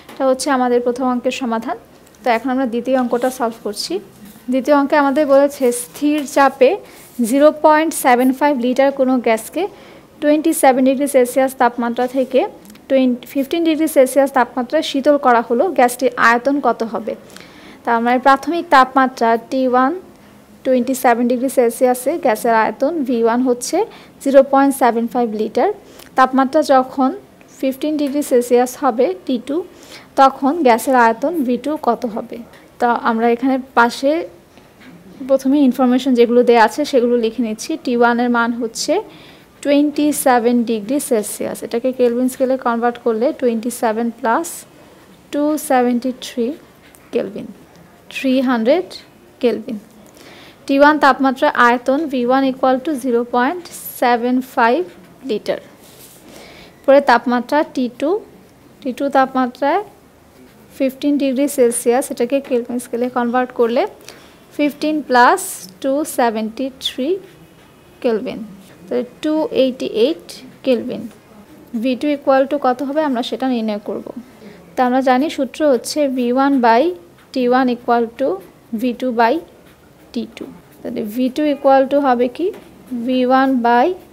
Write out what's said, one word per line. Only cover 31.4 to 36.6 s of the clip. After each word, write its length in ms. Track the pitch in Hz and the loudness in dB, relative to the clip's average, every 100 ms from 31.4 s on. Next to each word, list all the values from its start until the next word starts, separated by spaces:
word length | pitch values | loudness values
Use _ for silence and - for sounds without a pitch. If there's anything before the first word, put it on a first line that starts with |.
| 254 | -2
ভি 80 | 240 | -2
টু 80 | 277 302 - | -4 -4 -2
কত 140 | 226 247 220 | -2 -4 -8
হবে? 220 | 226 240 233 - - - | -12 -14 -18 -20 -20 -4
তা 80 | 240 233 - | -2 0 0
আমরা 180 | 226 233 240 | 0 0 2
এখানে 200 | 269 262 262 - | 0 -2 -2 2
পাশে 340 | 233 - 269 320 - - _ - - _ - - - - 262 | 2 2 -2 -2 -4 -14 _ -20 -20 _ -20 -20 -20 -16 -2
প্রথমে 280 | 269 269 294 269 | 0 2 2 2
information 440 | 240 254 247 269 240 | 2 2 2 2 2
যেগুলো 220 | 240 240 233 | 4 4 4
দেয়া 140 | 233 | 6